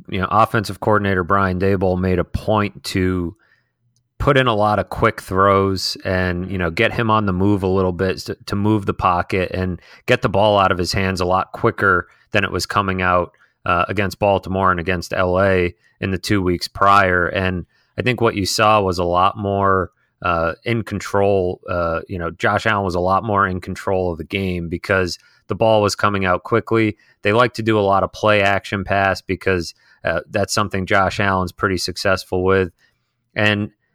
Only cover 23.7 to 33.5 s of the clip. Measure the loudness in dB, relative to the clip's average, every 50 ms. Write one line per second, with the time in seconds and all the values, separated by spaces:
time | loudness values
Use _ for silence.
23.7 | -12 -8 -4 -2 -2 0 0 -2 -4 -6 -8 -6 -6 -4 -2 -2 -4 -4 -6 -6
24.7 | -8 -8 -2 0 0 0 0 -2 -4 -10 _ _ _ _ _ _ -2 0 2 4
25.7 | 4 4 4 2 0 0 0 0 0 0 0 0 0 -2 -2 -2 -2 -2 0 0
26.7 | 0 2 2 0 -2 -6 _ _ _ _ _ 2 2 4 2 2 0 -4 -2 0
27.7 | 2 2 2 4 2 2 0 -2 -4 -2 0 2 4 4 4 2 2 0 -2 -4
28.7 | -6 -6 -2 -2 0 0 2 0 0 -2 -4 -6 -6 -4 0 0 0 0 -2 -6
29.7 | -10 _ _ _ _ _ -4 -4 -4 -4 -6 -6 -4 -4 -4 -2 -2 -2 -2 -2
30.7 | -2 -6 -2 0 2 2 2 2 0 0 0 0 0 0 -2 -4 -4 -4 -2 -2
31.7 | -2 -2 -4 -8 -8 -4 0 0 0 0 -2 -4 -4 -2 2 2 2 2 2 -2
32.7 | -4 _ _ _ _ _ _ _ _ _ _ _ _ 0 0 0